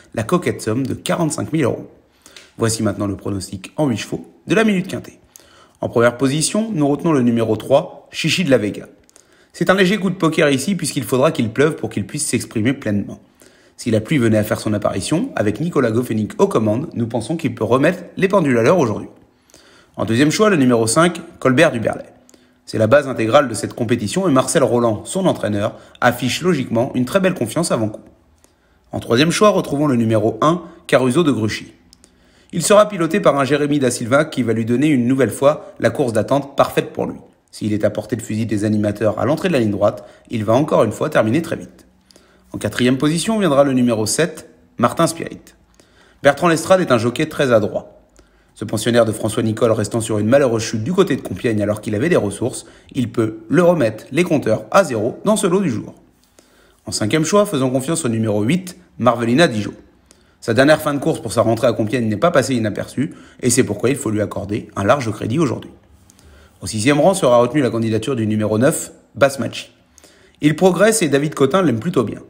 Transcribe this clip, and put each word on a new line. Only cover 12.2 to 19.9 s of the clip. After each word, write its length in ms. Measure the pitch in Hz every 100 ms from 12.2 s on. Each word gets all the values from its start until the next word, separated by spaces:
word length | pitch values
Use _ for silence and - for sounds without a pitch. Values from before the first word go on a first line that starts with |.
| -
s'exprimer 460 | 117 - 117 113
pleinement. 480 | 131 110 104 - - _ _ - _ _ -
Si 160 | 120
la 80 | 110
pluie 200 | - 156
venait 180 | 117 107
à 60 |
faire 180 | 101 107
son 120 | 107
apparition, 580 | 104 - 101 - 156 269 -
avec 240 | 104 -
Nicolas 320 | 170 151 120
Goffenick 480 | 113 123 110 101 -
aux 80 | 196
commandes, 400 | - 107 113 160
nous 140 | - 117
pensons 280 | 113 104 165
qu'il 180 | 127
peut 120 | 104 110
remettre 380 | 127 151 185 - -
les 140 | 185
pendules 280 | 202 147 120
à 40 |
l'heure 160 | 120 180
aujourd'hui. 320 | 120 101 87 - _ _ _ - _ - _